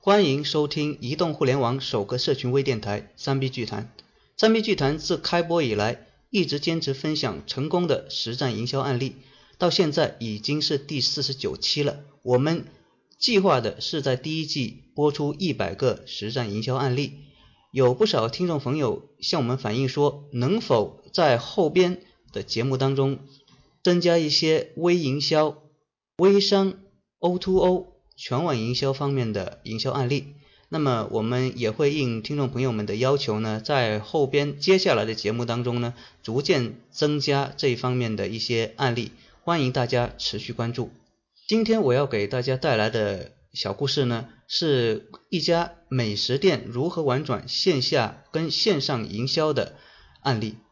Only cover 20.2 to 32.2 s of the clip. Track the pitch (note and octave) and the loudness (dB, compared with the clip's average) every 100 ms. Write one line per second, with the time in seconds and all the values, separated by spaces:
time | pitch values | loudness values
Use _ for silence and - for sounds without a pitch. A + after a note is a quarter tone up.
20.2 | - A#2+ C3+ G#3 - A#2+ F#2+ - - - | -8 -2 0 0 2 2 2 -6 -8 2
21.2 | D#3+ A#2+ - - D#3+ F3+ F3+ F3+ - _ | 4 4 0 0 2 4 4 2 -10 _
22.2 | _ - G2 A2+ C3 C3 C3+ C3+ C3+ C3+ | _ -10 -6 -2 0 2 2 2 0 0
23.2 | - - _ _ _ _ - F3+ F3 E3+ | -10 -20 _ _ _ _ 2 4 4 4
24.2 | D3+ C#3+ D#3+ D#3 - - F3 F3 D3 C#3 | 4 2 2 2 0 -2 2 2 2 -2
25.2 | C#3 D#3 D#3 - _ _ _ _ _ - | 0 2 2 -2 _ _ _ _ _ 2
26.2 | F#3 G3+ G3 G3 G3 F#3 - _ _ _ | 6 6 4 2 2 -2 -18 _ _ _
27.2 | F3 F3+ F#3 F#3 F3 F3+ F#3 _ _ - | -2 0 2 4 4 2 -2 _ _ -16
28.2 | - B2 E3+ B2+ A2 B2 C3+ C3+ C#3+ C3+ | -4 -2 0 0 -2 0 -2 0 -2 0
29.2 | A#2 G2+ F#2 - - A2 C3+ B2+ B2 C#3+ | -2 -2 -6 -10 -10 -6 -4 -2 0 -2
30.2 | - - _ _ _ D#3+ C#3+ A#2+ G#2 A2 | -4 -18 _ _ _ -2 2 2 0 -2
31.2 | A2 B2 B2+ B2 A2+ G#2+ C#3+ D3+ C3 A2+ | 0 0 -2 0 -2 2 0 2 -2 -2